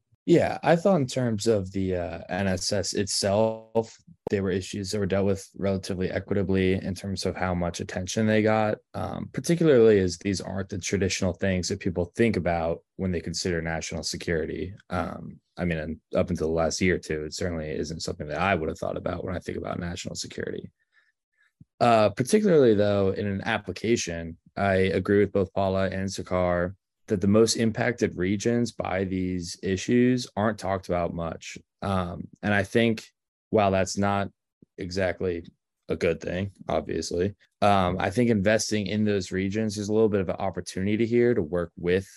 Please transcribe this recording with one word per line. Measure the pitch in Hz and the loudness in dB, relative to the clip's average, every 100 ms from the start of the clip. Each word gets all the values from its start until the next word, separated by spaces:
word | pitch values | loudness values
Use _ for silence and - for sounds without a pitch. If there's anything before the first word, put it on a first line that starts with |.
| _ _ - | _ _ 4
Yeah, | 165 95 - | 4 4 0
I | - 165 | 2 4
thought | 196 185 | 4 2
in | 131 | 2
terms | - 123 107 113 | -2 -2 0 2
of | 107 92 | 2 0
the, | 98 92 90 | -2 -2 -2
uh, | 85 82 - | -4 -8 -6
N | 90 98 | -2 0
S | 92 - | 0 -2
S | 104 90 | -2 -2
itself, | - 101 - 101 101 110 110 110 113 113 - - - - | -4 -2 -2 0 2 2 -2 -4 -2 -2 -8 -20 -12 -2
they | 101 | -2
were | 95 | 0
issues | 92 95 101 95 | -2 -4 -8 -6
that | 104 | -4
were | |
dealt | 98 98 98 | 0 2 2
with | 98 - | 0 -6
relatively | - 98 95 - 92 92 | -6 -2 -2 -4 -4 -2
equitably | 101 - 101 95 95 92 95 | -4 -2 -2 0 2 2 0
in | - | -2
terms | 90 101 92 92 | -8 -6 -4 -4
of | 87 | -4
how | 92 | -2
much | 90 87 - | -2 -2 -6
attention | 95 - 92 - 110 | -8 -8 -6 0 2
they | 110 | 4
got, | 107 110 107 - _ | 4 2 0 -2 _
um, | 101 90 - - | -8 -8 -8 -8
particularly | - 131 170 160 131 113 104 | -8 -2 2 6 8 8 8
as | 92 85 | 4 0
these | 101 90 | -2 -4
aren't | - 95 95 | -4 -8 -6
the | 90 | -6
traditional | - 98 95 - 95 | -2 0 0 0 -2
things | - 98 92 85 | 0 0 0 -2
that | 101 | -4
people | 101 87 87 - | -2 -2 -4 2
think | 117 98 | 2 2
about | 82 85 82 82 - - | 0 0 0 -4 -8 -6
when | 95 | -2
they | 87 | -2
consider | - 82 95 85 | -4 -6 -2 -2
national | 82 80 - 85 | -4 -6 -6 -8
security. | 76 85 - 82 78 - 95 101 _ | -6 -8 -2 -2 -2 -6 -8 -10 _
Um, | 90 82 85 - 80 _ - | -6 -6 -8 -14 -18 _ -6
I | 87 | -2
mean, | 80 | -2
and | 78 80 _ - | -4 -10 _ -2
up | 90 | 0
until | 85 80 | -2 0
the | |
last | 82 80 - | 0 0 2
year | 92 | 0
or | 85 | 0
two, | - 78 | -2 -6
it | 78 | -6
certainly | - 92 85 76 | -6 -6 -4 -6
isn't | 67 78 82 | -6 -6 -6
something | - 90 76 | -8 -8 -8
that | 73 | -2
I | 92 | 0
would | 95 80 | 0 -2
have | 80 | -6
thought | 50 50 | -6 -6
about | - 90 - | -6 -6 -6
when | 90 | -8
I | |
think | - 90 | -8 -8
about | - - | -6 -6
national | 85 87 - | -6 -8 -10
security. | - - - - - - _ _ _ _ _ _ _ _ _ - _ | -10 -10 -8 -8 -8 -12 _ _ _ _ _ _ _ _ _ -20 _
Uh, | 120 113 104 | 4 6 4
particularly, | 104 127 214 208 160 127 | 2 2 4 6 6 8
though, | 104 104 101 98 | 6 4 4 2
in | 92 101 | 0 -2
an | 98 | -4
application, | - 110 104 87 107 117 - 85 82 82 _ - | -2 -4 -4 -6 0 0 0 -6 -8 -12 _ -2
I | 98 | 2
agree | 95 95 98 95 101 | 4 2 0 2 4
with | 101 | 4
both | 101 92 | 0 -2
Paula | - 98 95 95 | -2 -2 0 -2
and | 95 95 | -2 -6
Sakar | 95 - 92 90 87 90 95 _ _ - | -6 -4 0 0 0 -2 -6 _ _ -4
that | 104 | 0
the | 98 | 4
most | 107 113 - | 6 6 4
impacted | 113 104 120 117 98 82 | 0 0 -2 0 -2 0
regions | 90 104 117 120 117 | -2 0 0 0 -2
by | - 95 90 | -4 -4 -2
these | 98 95 92 92 87 - | -2 -2 -2 -4 -6 -8
issues | 95 95 - 123 123 127 123 | -4 -2 2 4 4 2 -2
aren't | - 110 107 | -2 -2 -2
talked | 90 95 - | -4 -4 -2
about | 87 85 | -2 -2
much. | 82 82 - - - - _ | -4 -6 -8 -14 -16 -20 _
Um, | 98 95 87 85 - - | -4 -2 -2 -8 -14 -8
and | 104 | -2
I | 101 | 0
think | 92 117 117 110 - _ _ _ _ | 2 4 4 2 -6 _ _ _ _
while | 110 101 | 2 4
that's | 95 92 - | 4 0 0
not | 101 101 95 - _ _ _ - | 0 0 -2 -8 _ _ _ -12
exactly | 92 90 92 87 95 85 82 _ _ _ - | -8 -2 -2 -2 -4 -4 -8 _ _ _ -8
a | 80 | -2
good | 87 82 | 0 0
thing, | 85 87 95 - - | -2 -4 -4 -8 -4
obviously, | 82 - 82 80 87 95 - _ _ | -2 -2 -6 -4 -2 -2 -4 _ _
um, | 104 101 90 92 | 4 4 4 0
I | 92 | -2
think | 98 120 | 2 2
investing | 110 98 110 - 107 98 | 4 4 2 2 -2 -2
in | 107 | 0
those | 107 101 92 | 0 0 -2
regions | 95 95 104 110 101 | -2 -2 -2 -4 -4
is | 101 | 0
a | |
little | 107 110 | 2 4
bit | 101 | 2
of | 90 | -2
an | 87 | -2
opportunity | 98 90 85 - 95 107 | -4 -6 -8 -4 -2 0
here | 113 120 120 | 2 2 2
to | 113 | 2
work | 78 87 85 - | 0 -2 -4 -6
with | 87 92 98 | 0 0 -2